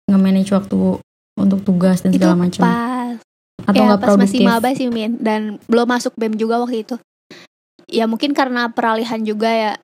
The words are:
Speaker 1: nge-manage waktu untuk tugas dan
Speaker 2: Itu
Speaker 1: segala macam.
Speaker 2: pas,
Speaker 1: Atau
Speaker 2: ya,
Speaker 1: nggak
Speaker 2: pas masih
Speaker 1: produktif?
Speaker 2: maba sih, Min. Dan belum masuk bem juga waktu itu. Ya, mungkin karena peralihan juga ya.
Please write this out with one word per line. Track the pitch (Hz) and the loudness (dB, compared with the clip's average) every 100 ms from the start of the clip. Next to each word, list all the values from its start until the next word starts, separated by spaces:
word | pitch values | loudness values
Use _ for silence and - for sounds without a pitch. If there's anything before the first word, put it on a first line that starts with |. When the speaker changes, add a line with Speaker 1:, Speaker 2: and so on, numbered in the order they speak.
Speaker 1:
nge-manage | - 196 190 190 196 | 0 2 4 2 2
waktu | 196 196 190 190 185 - _ _ - | 0 0 0 0 -2 -6 _ _ -2
untuk | 196 190 | 0 0
tugas | 196 180 185 185 | 0 2 2 2
dan | 190 | 2
Speaker 2:
Itu | 180 | 2
Speaker 1:
segala | 185 175 | 2 2
macam. | 180 - - | 0 0 0
Speaker 2:
pas, | 233 233 254 240 233 _ _ _ - | 0 -2 -6 -6 -10 _ _ _ -8
Speaker 1:
Atau | - 208 | 0 4
Speaker 2:
ya, | 208 | 4
Speaker 1:
nggak | 208 | 4
Speaker 2:
pas | 208 202 | 4 4
masih | 196 247 | 4 2
Speaker 1:
produktif? | 240 | 2
Speaker 2:
maba | 233 247 262 | 2 0 -2
sih, | 254 | -4
Min. | 233 220 233 | -4 -4 -4
Dan | 220 214 214 208 - | -2 -4 -4 -10 -2
belum | 233 233 | 0 2
masuk | 247 247 - | -2 -4 -6
bem | 220 220 | -6 -4
juga | 226 233 | -2 -2
waktu | 240 233 | -4 -6
itu. | 220 240 _ _ _ - - _ _ _ - | -8 -12 _ _ _ -20 -20 _ _ _ -8
Ya, | - | -4
mungkin | 226 226 285 285 | -2 -2 -2 -2
karena | 262 247 240 | -2 -2 -4
peralihan | 233 226 220 226 226 | -2 -2 -2 -4 -6
juga | 214 214 226 | -6 -2 -2
ya. | 226 214 - | 0 -2 -6